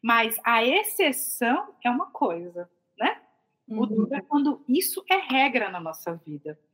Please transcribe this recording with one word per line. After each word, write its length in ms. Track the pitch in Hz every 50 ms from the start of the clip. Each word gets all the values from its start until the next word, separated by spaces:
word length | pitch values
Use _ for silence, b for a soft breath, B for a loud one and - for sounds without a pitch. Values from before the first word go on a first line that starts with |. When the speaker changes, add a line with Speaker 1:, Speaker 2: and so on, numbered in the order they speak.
Speaker 1:
Mas 380 | - 226 233 233 226 226 220 - -
a 180 | 233 233 226 226
exceção 1080 | 247 294 392 427 - - - 381 294 254 - - - - - 240 233 247 349 427 - - _ -
é 60 | 240
uma 160 | 247 269 -
coisa, 640 | - _ - 294 208 170 170 175 175 175 175 175 _ _ _ _ _ _
né? 220 | - 214 381 453 - _ _ _ _ _ _ _ _ _
O 80 | - 220 214
Speaker 2:
Uhum. 60 | 240
Speaker 1:
duro 280 | 214 214 220 208 - 277
é 60 | 294
quando 420 | - _ 294 294 277 294 285 - -
isso 360 | - 247 320 381 - - 392 - -
é 80 | 370
regra 520 | 381 381 - 254 269 269 277 240 247 214 190
na 100 | 185 175
nossa 320 | 165 160 160 - - 175 170 170 _
vida. 320 | 156 151 143 _ 151 151 151 _ _